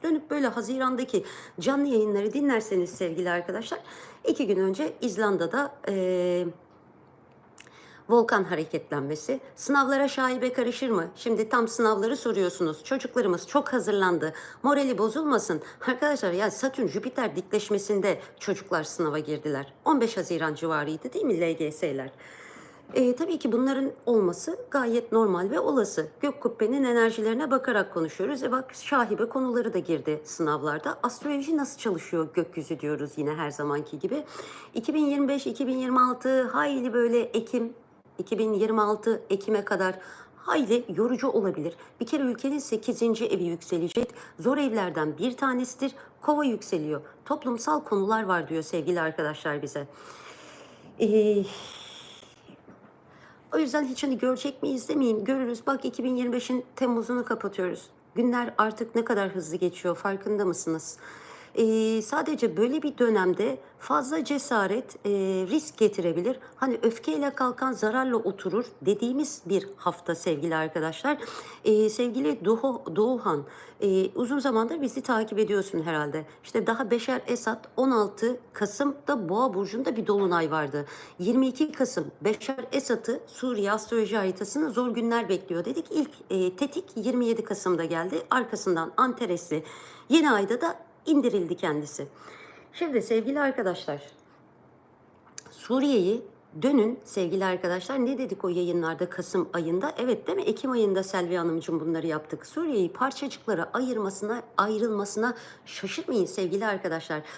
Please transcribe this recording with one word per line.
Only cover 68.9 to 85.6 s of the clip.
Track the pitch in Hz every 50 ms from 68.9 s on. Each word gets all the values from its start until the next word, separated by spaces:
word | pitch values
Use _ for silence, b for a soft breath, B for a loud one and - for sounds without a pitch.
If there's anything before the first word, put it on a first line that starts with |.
| 208 202 233 240 254 277 302 - - - -
bir | 170 196 185 - - -
hafta | - - 175 170 - - - 165
sevgili | 160 - 185 160 143 151 170 165
arkadaşlar. | 160 160 156 - 170 156 160 160 - - 277 294 294 B B B B B B B B B
Ee, | 220 214 214 220 214
sevgili | 214 - 240 240 208 262 277 302 - - 170
Doğu-, | 196 226 226 269 269 247 - - 180 160
Doğuhan, | 190 214 247 262 233 - 190 160 143 143 B B B B B B B
e, | 202 196 190 190 190 190 -
uzun | - 247 226 285 285
zamandır | 254 277 226 220 226 240 339 330
bizi | 277 240 - 269
takip | - - 247 220 220 220 214 202
ediyorsun | 214 - 208 196 185 196 - 170
herhalde. | 156 170 160 151 151 147 143 156 151 B B B B
İşte | - - 226 185 226
daha | 226 226 269 196
Beşar | 233 233 226 - 254 - - -
Esad | 240 233 - 220 226 - - - - -
on | 254 269
altı | 247 220 208 196 202 - 220 240 247 247 - - -
Kasım'da | - 214 202 - - 277 285 277 - - - 277 240 190 160
Boğa | 185 220 254 262 185
burcunda | 190 202 - 208 233 269 254 240
bir | 226 190 -
dolunay | 202 202 196 180 175 170 165 151
vardı. | 156 156 151 143 139 147 143 B B B B B B -
Yirmi | 180 208 233 262 262 262
iki | 254 - 311 302
Kasım | - - 262 247 - 175 151 147 - -
Beşar | 147 202 220 - - - 269 262 247 -
Esad'ı | - 277 269 - 233 - - - 240 311 - -
Suriye | - - 247 254 247 208 196 196
astroloji | 208 214 214 - 233 226 214 185 214 214
haritasını | 190 190 185 190 208 196 - 285 320 294
zor | 202 233 247 247
günler | 214 233 233 233 233 233 220 180
bekliyor | 190 175 180 - 175 170